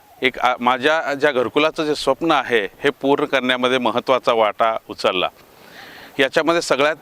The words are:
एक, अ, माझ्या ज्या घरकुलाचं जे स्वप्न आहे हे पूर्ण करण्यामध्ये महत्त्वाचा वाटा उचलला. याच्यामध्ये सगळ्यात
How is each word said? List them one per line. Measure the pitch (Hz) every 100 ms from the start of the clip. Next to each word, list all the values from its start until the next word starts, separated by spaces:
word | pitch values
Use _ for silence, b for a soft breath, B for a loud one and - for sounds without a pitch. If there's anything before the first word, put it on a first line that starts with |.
| _ -
एक, | 131 -
अ, | 120 127
माझ्या | 120 127 139 160 127
ज्या | 139 147
घरकुलाचं | 127 113 147 156 -
जे | 151
स्वप्न | 143 - 135 165
आहे | 147 120 117
हे | 98 - 139
पूर्ण | - 135 139
करण्यामध्ये | 147 135 127 127 123 127
महत्त्वाचा | 120 117 127 127 131
वाटा | 117 107 - 113 113 -
उचलला. | 98 117 92 80 - - - B B B B B -
याच्यामध्ये | 131 - 156 170
सगळ्यात | - 135 147 160